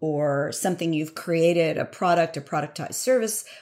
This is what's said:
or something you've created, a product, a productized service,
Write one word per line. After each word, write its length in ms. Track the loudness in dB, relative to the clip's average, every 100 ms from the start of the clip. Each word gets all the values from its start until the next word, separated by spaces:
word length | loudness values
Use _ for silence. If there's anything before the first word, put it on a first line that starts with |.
or 500 | -4 0 0 0 -2
something 420 | -2 -2 0 0
you've 200 | -2 -4
created, 640 | -6 -2 4 4 4 2 0
a 80 | -4
product, 500 | -2 2 4 2 -2
a 40 |
productized 540 | -6 -4 -4 -8 -10 -4
service, 500 | 0 2 0 -6 -10 -18